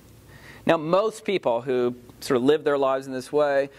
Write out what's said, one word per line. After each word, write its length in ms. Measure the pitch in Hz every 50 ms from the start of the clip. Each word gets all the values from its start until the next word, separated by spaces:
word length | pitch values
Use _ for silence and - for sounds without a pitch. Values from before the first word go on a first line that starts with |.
| - - - - - - - - - - - - -
Now, 140 | - 165 165
most 480 | 151 156 175 185 214 220 214 - -
people 360 | - 202 175 - 139 117 117
who 340 | 123 143 127 123 123 123 123 123 - - - -
sort 180 | - - 143 123
of 60 | 120
live 200 | 135 151 160 139
their 140 | 147 143 143
lives 300 | 135 131 135 135 135 139
in 60 | 131
this 180 | 127 127 -
way, 400 | - 147 151 143 139 139 135 139 -